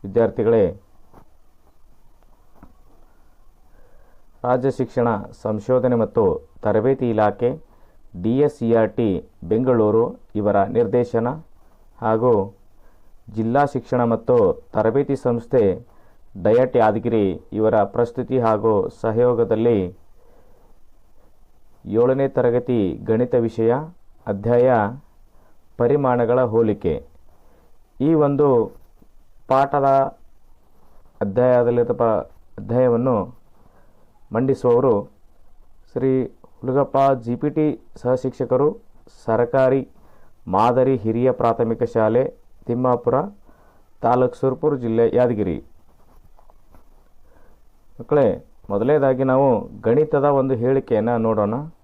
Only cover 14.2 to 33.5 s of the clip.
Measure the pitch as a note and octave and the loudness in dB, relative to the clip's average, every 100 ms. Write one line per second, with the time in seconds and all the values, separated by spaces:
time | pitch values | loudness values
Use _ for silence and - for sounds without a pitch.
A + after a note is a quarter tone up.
14.2 | - B2 F#2+ - - - A2 C3+ C#3 C#3 | 0 2 2 -2 -6 -2 0 0 -2 -2
15.2 | B2 A#2+ - - G2+ F2+ - - - - | -2 -4 -2 0 0 -2 -10 -20 -20 -20
16.2 | - G2 F#2 A#2 B2+ B2 A2 G#2 A#2 A2+ | -20 -6 0 2 2 2 2 0 -2 0
17.2 | G2 E2 - G2+ A2 A2 G2+ - A#2 - | 0 -4 -10 -2 0 2 0 -2 -4 -4
18.2 | B2 C3 A2+ G#2+ A2+ G#2 F#2 - A2+ A2 | -4 -2 0 0 0 0 -2 -4 -4 0
19.2 | B2 A#2 A2 G#2+ A#2 A2 F2+ G2 - - | 0 2 0 2 2 0 -2 -8 -20 -20
20.2 | - - - - - - - - - - | -20 -20 -20 -20 -20 -20 -20 -20 -20 -20
21.2 | - - - - - - - G#2 B2 C3 | -20 -20 -20 -20 -20 -20 -4 0 2 2
22.2 | C#3 C3+ B2 A#2+ B2 A#2+ F#2+ C2 - A2 | 0 0 0 0 0 0 0 -4 -2 -2
23.2 | B2 B2 A#2 A2+ A2+ B2 D#3+ - - - | 2 0 0 0 0 0 -4 -16 -20 -18
24.2 | - G2+ A2 A#2+ B2+ A#2 G#2 C3 - - | -8 -6 0 2 4 2 0 -6 -18 -20
25.2 | - - - - - - A#2+ D3 C3+ B2 | -20 -20 -20 -20 -20 -2 0 2 2 0
26.2 | A2+ B2 B2 A2+ A2+ G2 F2+ D2+ - - | 2 0 2 2 0 0 -2 -4 -8 -20
27.2 | - - - - - - - - C#3+ D#3+ | -20 -20 -20 -20 -20 -20 -20 -4 0 2
28.2 | C#3+ C#3+ C#3+ B2 G#2+ - - - - - | 2 2 2 2 0 -8 -20 -20 -20 -20
29.2 | - - - C3 C#3 C#3+ C3+ C3+ C3+ - | -20 -20 -2 0 2 0 2 2 0 -6
30.2 | - - - - _ - - - - - | -20 -20 -20 -20 _ -20 -20 -20 -20 -8
31.2 | G#2 G2 B2+ B2 A#2+ A#2+ A#2+ B2 A#2 G#2 | -6 0 2 2 2 0 -2 0 0 0
32.2 | - - - - G#2 A#2+ B2+ A#2 B2+ A2+ | -4 -18 -20 -16 -4 0 2 2 0 -2
33.2 | F#2+ - - | -4 -12 -20